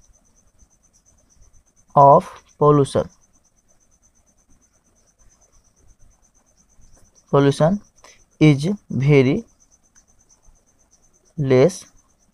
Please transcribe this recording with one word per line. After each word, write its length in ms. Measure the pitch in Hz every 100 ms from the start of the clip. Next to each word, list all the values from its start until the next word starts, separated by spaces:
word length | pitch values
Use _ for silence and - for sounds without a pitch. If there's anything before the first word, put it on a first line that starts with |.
| _ _ _ _ _ _ _ _ _ _ _ _ _ _ _ _ _ _ _ -
of 260 | 139 160 - - _ _
pollution, 460 | 147 147 135 - 80 - _ _ _ _ _ _ _ _ _ _ _ _ _ _ _ _ _ _ _ _ _ _ _ _ _ _ _ _ - _ _ _ _ _ _ _ - - _ _ _
pollution 440 | 143 139 143 160 202 - _ _ _ _ _
is 340 | 156 139 160 208 _
very 500 | 120 135 147 131 185 - _ _ _ _ _ _ _ _ _ _ _ _ _ _ _ _ _ _ -
less 500 | 135 131 160 185 - _ _ _ _